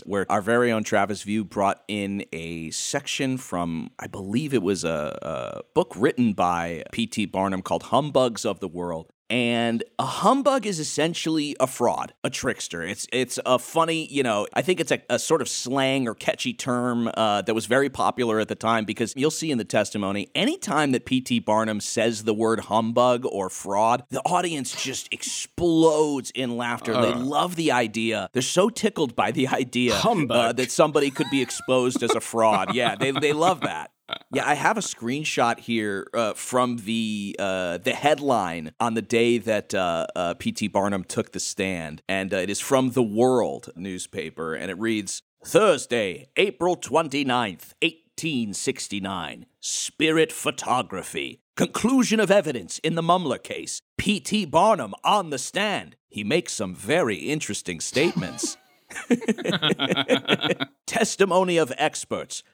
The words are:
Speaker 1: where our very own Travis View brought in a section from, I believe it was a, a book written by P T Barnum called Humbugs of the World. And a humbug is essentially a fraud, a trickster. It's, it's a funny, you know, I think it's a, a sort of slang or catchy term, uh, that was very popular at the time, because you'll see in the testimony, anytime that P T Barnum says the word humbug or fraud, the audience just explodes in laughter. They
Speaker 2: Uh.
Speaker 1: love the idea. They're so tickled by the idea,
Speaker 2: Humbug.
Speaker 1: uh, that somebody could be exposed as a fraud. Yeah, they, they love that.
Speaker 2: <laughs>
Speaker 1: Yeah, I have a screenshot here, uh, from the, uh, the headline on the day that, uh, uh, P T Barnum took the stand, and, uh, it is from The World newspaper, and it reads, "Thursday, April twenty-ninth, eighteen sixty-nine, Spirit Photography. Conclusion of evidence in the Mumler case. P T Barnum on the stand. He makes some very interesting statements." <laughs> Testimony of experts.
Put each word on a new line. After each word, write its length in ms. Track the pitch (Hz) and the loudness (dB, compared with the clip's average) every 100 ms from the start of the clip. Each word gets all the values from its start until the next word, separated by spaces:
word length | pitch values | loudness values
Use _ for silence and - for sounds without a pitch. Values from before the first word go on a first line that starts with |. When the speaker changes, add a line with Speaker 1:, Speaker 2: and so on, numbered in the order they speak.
| - | -4
Speaker 1:
where 180 | 98 90 | -2 0
our 100 | 104 | 0
very 300 | 98 117 120 | 2 2 4
own 140 | 110 | 2
Travis 380 | 110 107 98 104 | 2 2 2 -2
View 200 | 101 107 | -2 -2
brought 380 | 95 104 98 - - | -2 0 0 0 -4
in 360 | 104 98 101 - | -4 -4 -4 -6
a 380 | 80 82 85 80 | -8 -8 -8 -8
section 680 | - - 143 139 - 135 127 | -6 -4 -6 -4 -4 -2 -4
from, 540 | - 90 85 82 - - | -4 -4 -2 -4 -8 -12
I 80 | - | -12
believe 480 | 104 95 113 147 | -10 -4 -2 0
it 80 | 131 | 0
was 220 | 92 95 | 2 0
a, 340 | 82 80 73 50 | -2 -2 -4 -6
a 400 | 73 71 57 50 - | -8 -6 -8 -10 -2
book 180 | 151 180 87 | 0 0 2
written 380 | 135 - 120 | 0 4 2
by 500 | 98 87 87 85 82 - | 4 2 2 -2 -6 -8
P 160 | - 110 | -4 -4
T 180 | - 98 | -2 -2
Barnum 360 | 92 98 92 | 0 -2 -2
called 200 | - 85 | -2 -4
Humbugs 640 | - 120 147 131 127 104 | 2 2 4 2 2 0
of 160 | 110 92 | -4 -4
the 80 | 95 | -6
World. 400 | 87 87 80 80 _ - | -6 -6 -6 -10 _ -4
And 520 | 117 117 117 117 113 - - | -2 0 0 0 -2 -4 -6
a 60 | |
humbug 640 | 131 - 196 269 277 269 208 | -4 2 4 4 4 2 0
is 120 | 165 | -4
essentially 800 | 147 - 156 165 165 160 147 - | -4 0 0 0 -2 -2 -2 0
a 80 | 131 | -2
fraud, 460 | - 117 78 - - | 2 0 0 -6 -6
a 60 | 131 | -6
trickster. 540 | - 131 104 - 87 | -4 -4 -4 -6 -8
It's, 240 | 82 101 - | -8 -8 -4
it's 280 | 123 123 - - | -2 -2 -2 2
a 120 | 127 | 2
funny, 460 | - 160 165 165 156 | 2 2 2 0 -2
you 100 | 139 | -2
know, 240 | 127 104 101 | 2 0 0
I 80 | - | -2
think 180 | 131 185 | 0 0
it's 140 | 160 | 0
a, 100 | 131 - | 0 0
a 100 | 123 | -2
sort 220 | - 156 | 2 0
of 80 | 120 | 0
slang 580 | - 123 135 135 135 120 | -6 -2 0 2 0 -2
or 80 | |
catchy 380 | 101 - - 131 | -2 -2 -2 -4
term, 580 | 113 139 123 123 120 117 | -4 -2 0 0 0 0
uh, 260 | - 110 104 | 2 2 2
that 140 | 101 | 2
was 100 | 110 | 0
very 240 | 101 131 139 | 2 2 2
popular 520 | - 95 117 120 110 | 2 0 2 0 2
at 80 | 104 | 0
the 60 | |
time, 300 | 107 110 117 | -2 0 0
because 300 | 104 107 110 135 | 0 -2 -4 0
you'll 140 | 147 | -2
see 200 | 151 160 | -2 -2
in 60 | 123 | -2
the 80 | |
testimony, 640 | 104 113 104 107 98 101 - | 0 0 0 -2 -2 -4 -4
anytime 580 | - 220 370 - 151 147 | -2 0 -2 -2 0 2
that 140 | 127 - | 2 0
P 160 | 131 | -2
T 160 | 127 120 | 0 0
Barnum 420 | 104 107 110 104 | 2 2 2 -2
says 440 | - - 113 113 | -2 0 0 0
the 100 | 107 | 0
word 260 | 107 113 110 | 2 2 2
humbug 640 | - 104 113 120 127 123 | 2 2 2 4 4 4
or 240 | 127 98 92 | 0 -2 -4
fraud, 560 | - - 98 113 123 - | -6 -2 2 2 2 -2
the 100 | 127 - | -4 0
audience 560 | 180 180 156 123 - | 0 0 -4 -6 -6
just 280 | 131 - - | -6 -6 -8
explodes 1200 | - - - - - 175 160 160 151 151 139 113 | -8 -6 -8 -8 0 4 6 6 6 2 0 -4
in 260 | 123 127 120 | -4 -4 -2
laughter. 340 | 120 117 - | -4 -4 0
They 200 | 120 113 | 2 2
Speaker 2:
Uh. 60 | 120 | 2
Speaker 1:
love 360 | 131 147 175 165 | 0 0 0 0
the 160 | 156 | 2
idea. 560 | 123 113 113 110 107 95 | 2 2 0 -2 -2 -2
They're 80 | 127 | -2
so 260 | 127 175 220 | 2 4 4
tickled 480 | - 214 185 139 117 | 2 -2 0 -2 2
by 140 | 101 | 0
the 180 | 123 127 | 2 0
idea, 460 | - 127 123 123 | 0 0 0 2
Speaker 2:
Humbug. 420 | 101 214 220 131 117 | 2 2 2 2 2
Speaker 1:
uh, 160 | 117 | 2
that 180 | 120 127 | 0 -2
somebody 400 | - 160 151 143 | 4 4 4 2
could 200 | 135 143 | 0 0
be 100 | 135 | 0
exposed 600 | 123 - - 131 123 123 | 0 -4 2 4 4 2
as 120 | 117 | 0
a 60 | 110 | 0
fraud. 540 | - 117 110 101 95 | 0 4 6 6 2
Yeah, 220 | 120 117 104 | 0 0 2
they, 160 | 135 | 0
they 200 | 139 147 | 2 2
love 300 | 151 175 170 | 2 2 2
that. 300 | 107 78 - | -2 -6 -10
Speaker 2:
<laughs> 60 | _ - - - | _ -14 -14 -6
Speaker 1:
Yeah, 160 | 135 127 | -2 0
I 60 | |
have 220 | 143 156 220 | 2 2 0
a 60 | |
screenshot 760 | - - 117 143 151 - 120 113 | -4 -6 -6 -4 -2 2 2 2
here, 480 | - 113 107 98 - | -2 0 0 -2 -4
uh, 220 | 117 107 | -2 -2
from 420 | - - 123 127 120 | -2 -2 2 2 0
the, 560 | 98 113 110 104 101 - | -4 -4 -2 -4 -6 -4
uh, 400 | 98 95 90 87 | -2 -2 -2 -2
the 160 | 127 | -2
headline 800 | 123 143 147 139 123 90 85 78 - | 2 2 2 2 2 0 -4 -8 -2
on 140 | 117 | -2
the 80 | 113 | -2
day 380 | 104 117 120 120 | 0 2 4 2
that, 340 | 101 104 - | 2 -2 0
uh, 320 | 98 90 82 - | 0 0 0 -2
uh, 200 | - 87 | -2 -4
P 180 | 82 113 | -2 -4
T 160 | - 107 | -4 -2
Barnum 340 | 101 101 98 | 0 0 -2
took 300 | 90 - 104 | -4 -4 -4
the 80 | 92 | -4
stand, 600 | - - 95 90 78 78 - | -6 -2 -2 -2 -8 -10 -4
and, 240 | 95 95 | -4 -2
uh, 40 | 95 | -2
it 120 | 92 | -2
is 100 | 98 | -4
from 300 | - 135 131 | 0 2 2
The 120 | 123 | 2
World 680 | 113 107 127 127 87 65 - | 2 4 4 4 2 -4 -12
newspaper, 800 | - 95 92 - 98 78 - 80 | -12 -10 -8 -10 -8 -8 -8 -8
and 160 | 76 87 | -6 -8
it 80 | 90 | -4
reads, 440 | 113 110 98 - _ _ - | -2 -2 -4 -10 _ _ 2
"Thursday, 840 | 170 208 139 - 120 98 82 67 - | 4 6 4 0 -2 -2 -4 -6 0
April 400 | 196 - 175 175 | 0 2 -2 -2
twenty-ninth, 960 | - 143 160 139 135 123 110 80 - - | 0 0 0 -2 0 0 -2 -6 -14 -2
eighteen 720 | 165 160 _ - 165 135 107 | -2 -2 _ -8 -4 -4 -4
sixty-nine, 920 | 95 - 127 - 101 95 92 78 - - _ | -4 -4 -4 -6 -6 -6 -6 -8 -12 -18 _
Spirit 720 | - - - - 156 160 160 | -8 -6 -6 0 2 4 2
Photography. 1080 | - 147 135 - 123 92 92 - 80 67 62 _ - | 0 -6 -4 0 0 0 -8 -8 -8 -8 -12 _ -4
Conclusion 640 | - - 226 269 185 220 | -2 0 2 2 4 2
of 100 | 190 | 6
evidence 500 | 202 160 123 85 - | 4 4 -4 -8 -4
in 160 | 156 165 | -2 0
the 60 | |
Mumler 400 | 165 180 160 113 | 2 2 2 -4
case. 380 | - - - - _ - | -6 -10 -10 -12 _ -6
P 240 | - 202 | -2 -2
T 240 | - 214 | 0 -2
Barnum 480 | 170 156 208 196 110 95 | 2 4 4 4 0 -4
on 260 | 147 208 170 | 2 2 0
the 80 | 131 | -6
stand. 580 | - 175 208 160 82 - _ | -4 -2 -2 -2 -8 -20 _
He 120 | 104 | -8
makes 300 | 104 160 - | 0 0 0
some 220 | - 95 | -6 -6
very 420 | 90 101 165 135 90 | -6 0 2 2 0
interesting 640 | 85 156 - 104 - 82 | -2 -4 -4 -6 -6 -6
statements." 760 | - 127 165 - 85 78 - - _ _ _ - - | -2 0 2 0 -6 -6 -8 -8 _ _ _ -10 -2
<laughs> 1800 | 240 453 214 196 185 156 - 139 - 131 160 - - 147 - 131 _ - | 0 0 -2 -2 -2 0 0 -2 -2 0 0 0 -2 0 -2 -6 _ -4
Testimony 720 | 226 220 - 190 175 185 170 | 0 0 2 2 4 4 2
of 160 | 139 131 | 0 0
experts. 640 | 151 - - 101 - - - | -2 -4 -8 -8 -8 -12 -16